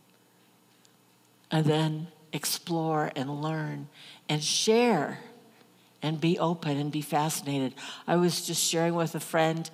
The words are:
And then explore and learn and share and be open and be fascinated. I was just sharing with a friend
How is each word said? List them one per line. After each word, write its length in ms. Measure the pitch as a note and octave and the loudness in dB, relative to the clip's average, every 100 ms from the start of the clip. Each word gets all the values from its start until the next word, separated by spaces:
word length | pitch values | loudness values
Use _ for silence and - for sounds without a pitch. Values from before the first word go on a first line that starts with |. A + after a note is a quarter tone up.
| _ _ _ _ _ _ _ _ _ _ _ _ _ _ - | _ _ _ _ _ _ _ _ _ _ _ _ _ _ -2
And 140 | D#3+ D3+ | 2 4
then 400 | D#3 D#3 D#3 E3+ - - | 4 2 -2 -8 -14 -10
explore 800 | D#3+ - - - E3 D#3+ D#3 D3+ - | -6 -4 -6 -2 -2 0 0 0 -4
and 260 | C3+ C#3+ | -6 -4
learn 460 | D#3 D#3+ D3+ D3 C#3+ - - - - | -4 -4 -4 -8 -12 -18 -20 -14 -4
and 140 | D3+ | -2
share 760 | D3+ - G#3+ A3+ A#3+ F3 C3+ - - - - - - _ _ - | 0 0 4 6 6 4 0 -6 -14 -20 -20 -20 -20 _ _ -6
and 180 | D3 D#3 | -4 0
be 180 | E3 F3+ | 2 2
open 400 | E3 E3+ D#3 C#3+ | 0 0 -2 -2
and 120 | D3 | -2
be 100 | D3+ | -4
fascinated. 760 | D3 D#3 D#3 - C#3+ C#3 C3 - - - - | -2 0 0 -2 -2 -2 -2 -6 -14 -10 0
I 100 | E3+ | 4
was 300 | F3+ - - | 4 2 -4
just 160 | D#3+ | -2
sharing 320 | - E3+ E3+ | 0 2 2
with 200 | E3+ D#3+ | 2 -2
a 60 | D#3+ | -4
friend 480 | - E3 D#3+ E3 E3 | -2 2 2 0 -6